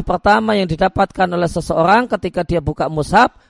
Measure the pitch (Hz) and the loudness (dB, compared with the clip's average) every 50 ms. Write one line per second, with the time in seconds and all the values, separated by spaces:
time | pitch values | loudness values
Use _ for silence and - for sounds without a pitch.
0 | - - 180 180 - 202 208 220 220 220 214 202 190 170 160 147 190 190 - 196 | 0 -2 -4 0 2 2 2 2 2 0 0 0 0 -2 0 0 0 -2 0 -2
1 | 196 - - - 190 175 175 175 175 165 - 175 160 - 160 160 160 180 202 233 | -2 -2 0 -2 -2 0 0 -2 -2 -2 -2 -6 -4 -2 0 0 4 4 4 2
2 | 247 233 226 190 - 180 - 180 170 - 175 165 143 147 151 - 156 135 160 151 | 2 -2 -4 -6 -6 -6 -4 -4 -4 -2 -2 -2 -2 -4 -4 -4 -4 -4 -2 -4
3 | 143 - 180 208 247 254 - _ _ | -4 2 4 4 4 2 0 _ _